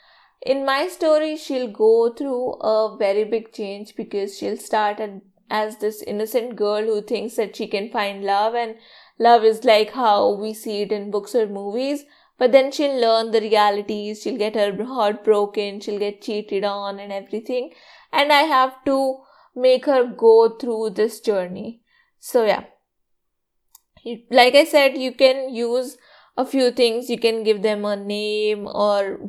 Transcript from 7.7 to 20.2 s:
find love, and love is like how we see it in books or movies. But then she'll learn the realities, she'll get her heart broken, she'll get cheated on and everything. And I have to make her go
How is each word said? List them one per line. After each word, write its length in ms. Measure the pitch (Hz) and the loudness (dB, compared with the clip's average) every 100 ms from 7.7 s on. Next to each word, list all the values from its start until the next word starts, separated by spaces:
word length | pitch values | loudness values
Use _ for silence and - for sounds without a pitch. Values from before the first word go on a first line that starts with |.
| 202 226 | -6 -4
find 360 | 233 202 196 | -4 -4 -4
love, 320 | 196 196 220 240 | -2 0 0 -2
and 180 | 233 220 _ - _ - | -6 -8 _ -20 _ 2
love 240 | 226 233 | 6 8
is 200 | 220 220 | 6 4
like 280 | 247 214 214 | 4 4 4
how 400 | 262 233 208 202 | 0 2 4 2
we 200 | 202 220 | 0 -6
see 300 | 214 226 208 | -10 -8 -6
it 80 | 196 | -4
in 220 | 208 202 | -4 -4
books 200 | 202 202 | -6 -2
or 140 | 247 214 | -2 -2
movies. 580 | 196 202 220 269 294 - _ _ - | -4 -6 -4 -4 -6 -10 _ _ -2
But 120 | 247 | 4
then 220 | 262 262 | 4 2
she'll 280 | 285 285 262 | -2 -2 0
learn 300 | 226 226 226 | 2 2 2
the 100 | 220 | -2
realities, 840 | 208 208 208 202 202 208 208 214 | 2 2 2 0 -4 -6 -8 -8
she'll 140 | 214 247 | -8 -4
get 200 | 208 220 | -4 0
her 280 | 208 196 | -2 -2
heart 380 | 233 262 208 214 | -6 -2 -2 0
broken, 560 | - 208 208 208 202 202 | 2 2 2 -4 -6 -8
she'll 220 | 214 202 | -8 -6
get 220 | 202 202 | -6 -8
cheated 420 | - 208 208 196 | -8 -8 -4 -4
on 340 | 202 202 202 196 | -4 -4 -8 -10
and 140 | 202 | -10
everything. 600 | 196 202 214 233 247 269 _ _ - - | -12 -8 -10 -6 -6 -6 _ _ -20 -6
And 200 | - 294 | 0 4
I 100 | 285 | 4
have 420 | 320 262 262 262 - | 4 4 2 0 -2
to 320 | 269 269 262 _ _ _ 247 | 0 0 -4 _ _ _ 0
make 280 | 254 254 294 | 2 4 4
her 180 | 262 | 2
go 460 | 247 190 | 2 4